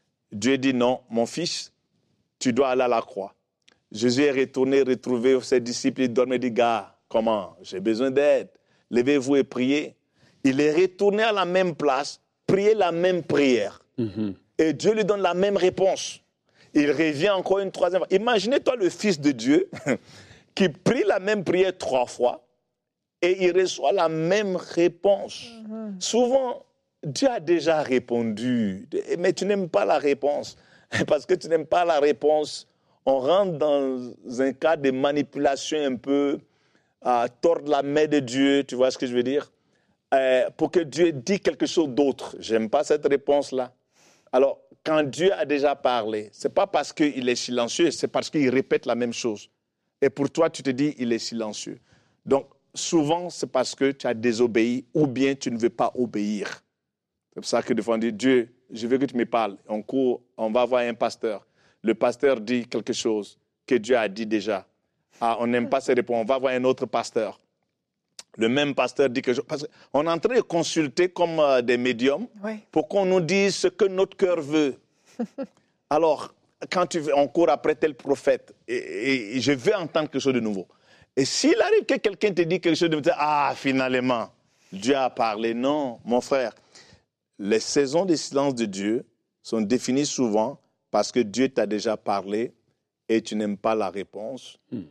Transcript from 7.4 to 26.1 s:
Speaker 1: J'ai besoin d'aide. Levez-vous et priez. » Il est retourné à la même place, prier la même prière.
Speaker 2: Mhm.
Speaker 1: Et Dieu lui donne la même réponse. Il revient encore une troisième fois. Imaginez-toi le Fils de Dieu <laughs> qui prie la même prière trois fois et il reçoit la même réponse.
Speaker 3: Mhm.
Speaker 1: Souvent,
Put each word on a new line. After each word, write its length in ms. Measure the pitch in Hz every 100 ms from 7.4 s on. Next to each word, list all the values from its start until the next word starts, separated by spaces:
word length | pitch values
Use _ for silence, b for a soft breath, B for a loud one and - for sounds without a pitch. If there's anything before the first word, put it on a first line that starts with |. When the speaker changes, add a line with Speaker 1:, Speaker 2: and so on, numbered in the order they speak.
| 87 -
Speaker 1:
J'ai 180 | 90 95
besoin 300 | 101 110 135
d'aide. 400 | 131 147 135 101 _ _ _ _
Levez-vous 460 | 117 123 143 127 139
et 80 |
priez. » 520 | 127 120 127 147 - - _ b b b
Il 160 | 135 131
est 120 | 151
retourné 480 | 151 185 180 202 208
à 100 | 226
la 140 | 202 175
même 280 | 185 185
place, 460 | 151 147 131 147 - _ _ -
prier 280 | 196 208
la 180 | 220 180
même 300 | 165 180 180
prière. 600 | 147 143 139 117 98 - _ -
Speaker 2:
Mhm. 380 | 110 101 107 92 _ -
Speaker 1:
Et 140 | 160
Dieu 180 | 143 180
lui 100 | 220
donne 180 | 202 202
la 120 | 185
même 220 | 175 202 196
réponse. 640 | 180 180 190 156 - - _ _ _ b b
Il 160 | 156 147
revient 400 | 139 160 143 196
encore 300 | 190 - 196
une 100 | 190
troisième 300 | - 180 180
fois. 80 | 156
Imaginez-toi 680 | 185 226 226 196 277 - 254
le 140 | 175
Fils 280 | - 214 151
de 120 | 147
Dieu 400 | 127 120 156 - - -
<laughs> 680 | 113 - - - - _
qui 140 | - 185
prie 360 | - - 233 208
la 140 | 190
même 220 | 190 214
prière 340 | 160 180 190 180
trois 260 | - 127 120
fois 380 | - 123 - _ _ _ _ _ _ _ _
et 220 | 175 190 185
il 120 | 175
reçoit 340 | 185 - -
la 160 | 190 165
même 480 | 160 160 202 202 180
réponse. 920 | - - 175 170 196 196 226 - 240 226 220
Speaker 3:
Mhm. 280 | 220 220 190
Speaker 1:
Souvent, 680 | -